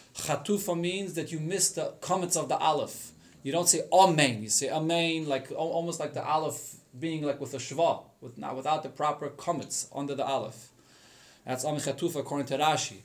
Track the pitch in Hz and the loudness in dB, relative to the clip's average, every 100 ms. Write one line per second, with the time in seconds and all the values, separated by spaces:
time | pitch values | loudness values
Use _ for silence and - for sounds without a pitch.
0 | - - - 147 - 202 - 170 175 190 | -16 -8 -2 -2 0 0 0 0 0 -2
1 | 196 165 139 160 156 190 - 170 127 - | -4 -6 -4 -4 -2 0 0 0 -4 -6
2 | - 190 175 165 135 151 156 147 110 - | -2 0 2 0 0 2 2 2 0 -6
3 | - - - - 135 196 175 160 - 180 | -14 -18 -20 -10 -2 2 4 2 6 8
4 | 190 156 139 107 107 - 135 156 160 170 | 10 8 4 4 0 0 2 0 2 2
5 | 165 160 151 135 - 143 165 170 170 160 | 2 0 0 -2 -2 -4 -2 0 -2 -4
6 | 147 - - 156 156 - - - _ 127 | -4 -4 0 0 0 -4 -12 -18 _ -8
7 | 165 160 147 - 127 131 - 135 165 - | -4 -2 -2 -2 -6 -8 -6 2 2 2
8 | - _ 127 131 147 131 139 156 139 - | -6 _ -18 -12 -8 -4 0 -2 -2 -2
9 | 151 147 143 - - 156 104 - - - | -2 -2 -6 -6 -4 -4 -4 -6 -6 -6
10 | 143 139 - 131 - - - - - - | -4 -2 0 0 -4 -10 -20 -20 -20 -20
11 | - - - - - 127 151 147 147 131 | -20 -20 -20 -18 -8 -4 -2 -2 -2 -2
12 | 170 143 - 143 135 139 151 139 - 98 | -2 -2 -4 -4 -2 2 4 2 -2 -8